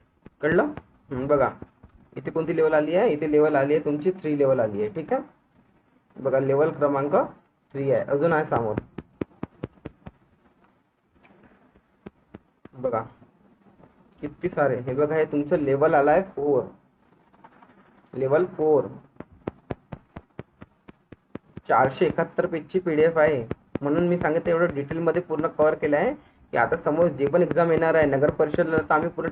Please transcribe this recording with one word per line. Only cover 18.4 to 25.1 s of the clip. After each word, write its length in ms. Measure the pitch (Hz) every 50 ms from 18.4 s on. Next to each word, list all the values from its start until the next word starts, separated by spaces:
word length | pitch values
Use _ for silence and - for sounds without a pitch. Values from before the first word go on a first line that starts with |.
| 185
फोर. 420 | 180 - - 156 156 151 135 - 101 - - - _ _ - - _ - - _ - - _ _ - - - _ _ - - _ _ - - - _ _ - - _ _ _ - - _ _ _ - - _ _ _ - - _ _ - - _ _ _ - -
चारशे 380 | - 139 117 131 135 135 - 185
एकाहत्तर 400 | 151 - - 165 - - - 175
पेजची 340 | 175 170 151 151 - - 185
पीडीएफ 380 | 185 175 156 147 156 170 165
आहे, 260 | 160 151 156 147 127 110 117 - - _ _ - -
म्हणून 260 | 143 143 151 170 175
मी 100 | 175 175
सांगितलं 340 | 175 180 151 156 170 170 175
एवढं 220 | 170 165 175 170 147
डिटेलमध्ये 460 | 139 139 139 160 165 170 165